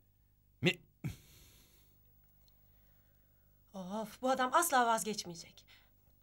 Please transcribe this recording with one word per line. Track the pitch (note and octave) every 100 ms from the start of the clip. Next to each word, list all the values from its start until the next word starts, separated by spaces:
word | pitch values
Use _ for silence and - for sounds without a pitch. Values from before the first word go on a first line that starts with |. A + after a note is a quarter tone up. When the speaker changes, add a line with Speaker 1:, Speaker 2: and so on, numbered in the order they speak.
| _ _ _ _ _ _
Speaker 1:
Mi- | D#3+ - - _ - - - - - - - - _ _ - _ _ _ - - _ _ _ _ _ _ _ _ _ _ _
Speaker 2:
Of, | G3 F3+ G#3 A3 -
bu | B3+
adam | C4 B3+
asla | D4+ F4 C4 A#3
vazgeçmeyecek. | A3+ A3 G#3+ - E3+ - - - - _ _ _ _